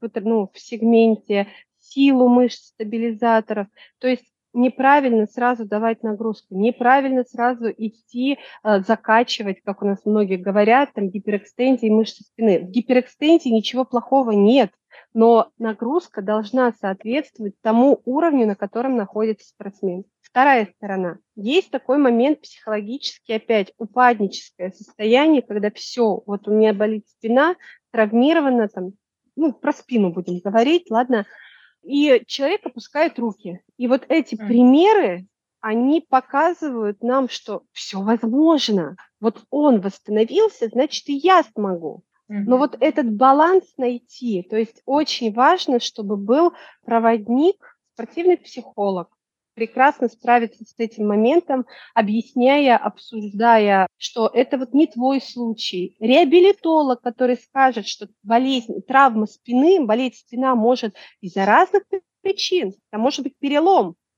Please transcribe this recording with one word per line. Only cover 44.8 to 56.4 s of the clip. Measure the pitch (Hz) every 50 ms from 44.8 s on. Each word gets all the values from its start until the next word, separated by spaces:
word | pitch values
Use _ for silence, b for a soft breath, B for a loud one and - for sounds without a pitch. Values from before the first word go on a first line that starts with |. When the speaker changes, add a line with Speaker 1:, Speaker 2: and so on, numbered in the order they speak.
| _
Speaker 1:
очень | - 269 294 311 - - - 240 220 202
важно, | 233 254 302 359 370 - - 262 240
чтобы | - - - - 214 196 214
был | 196 202 208 247 302 349 339 330 B B B B B _
проводник, | - 226 226 226 226 233 226 208 220 233 262 311 370 403 b b b b _ _ _ _
спортивный | - 330 - _ 330 339 359 349 -
психолог, | _ - - 254 226 - _ - 202 196 190 180 175 - _ _ _ _ _ _ _ _ _
прекрасно | 220 226 220 - 254 262 294 294 - 262 226
справится | - _ - 240 240 240 233 220 - _ 220
с | - _ -
этим | 233 220 - 220 214
моментом, | 208 208 208 214 240 302 349 349 - 269 262 240 B B B B B
объясняя, | B 233 226 202 214 233 - - _ 254 240 262 277 294 285 254 233 -
обсуждая, | - 202 - _ - - 233 220 208 208 202 202 226 240 233 220 208 202 196 190 185 - - _
что | - - - 240 220 214
это | - 233 240 240 294
вот | 247 262 254
не | - 285 320
твой | 320 - 233 247 262 277 269
случай. | - - - 240 240 226 220 - - - 208 180 180 190 - _
Реабилитолог, | 220 226 254 311 349 269 311 359